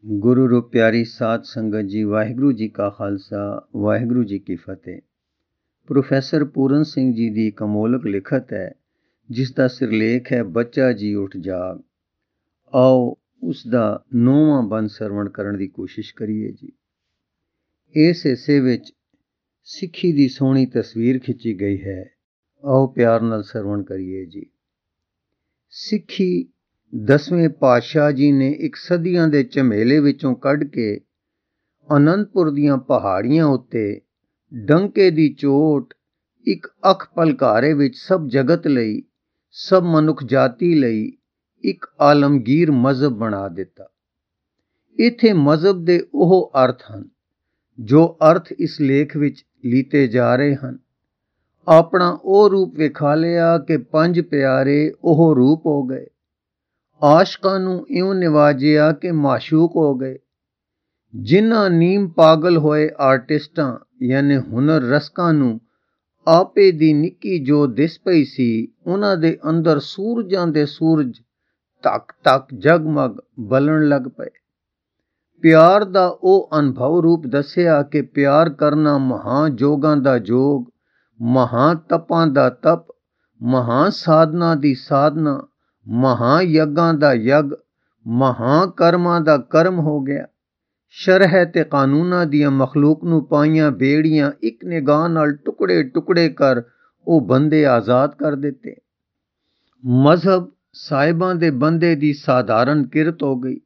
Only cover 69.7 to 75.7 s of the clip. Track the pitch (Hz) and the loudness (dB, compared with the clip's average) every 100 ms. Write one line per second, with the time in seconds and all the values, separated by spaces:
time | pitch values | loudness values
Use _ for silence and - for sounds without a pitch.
69.7 | 151 - - 208 233 190 196 175 151 147 | 0 -2 -8 -6 -6 -4 -2 0 0 -2
70.7 | - 160 160 131 113 _ _ _ _ _ | -2 0 0 -2 -8 _ _ _ _ _
71.7 | _ - 110 _ - - 135 131 123 139 | _ -4 -4 _ -4 0 0 -2 -4 2
72.7 | 170 156 147 131 98 _ - 104 127 143 | 2 0 -2 -4 -6 _ -16 -2 0 0
73.7 | 156 151 143 127 - - _ _ _ _ | 0 0 0 -4 -14 -16 _ _ _ _
74.7 | _ _ _ _ _ _ _ 160 160 165 | _ _ _ _ _ _ _ 4 8 8